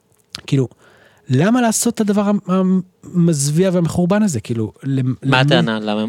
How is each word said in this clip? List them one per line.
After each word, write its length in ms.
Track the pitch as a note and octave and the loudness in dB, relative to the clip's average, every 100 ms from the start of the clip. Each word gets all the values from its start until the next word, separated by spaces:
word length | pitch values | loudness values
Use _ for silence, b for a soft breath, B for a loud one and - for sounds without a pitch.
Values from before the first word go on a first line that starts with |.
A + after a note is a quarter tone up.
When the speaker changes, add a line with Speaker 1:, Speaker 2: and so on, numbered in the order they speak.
| _ _ _ - - | _ _ _ -20 -4
Speaker 1:
כאילו, 220 | C#3 B2 b b b b b - | -2 -2 b b b b b -2
למה 300 | B2+ F#3 B3+ | 0 2 2
לעשות 340 | A#3 G#3+ A#3+ | 0 0 -2
את 60 | - | -2
הדבר 220 | G#3 G3+ | 0 0
המ-, 260 | G3+ G#3 - F#3 F#3 F#3 F3+ _ - | 0 -2 0 0 2 0 -2 _ -6
המזוויע 560 | F3+ E3+ D3+ C#3+ D#3 F#3+ | 0 2 2 0 0 2
והמחורבן 500 | F3+ E3 - F3 G3+ | 0 0 0 0 2
הזה? 180 | G#3+ B2+ | 0 -2
כאילו, 320 | - A2+ A2 - | -6 -6 -6 -8
למ-, 240 | C3+ C3+ B2+ | -6 -4 -4
Speaker 2:
מה 80 | B2 | -4
Speaker 1:
למי 140 | C3+ C3 | 0 2
Speaker 2:
הטענה? 440 | C#3+ C3 A2+ A2 | 4 2 2 -2
למה, 240 | G#2+ G#2+ | -4 -4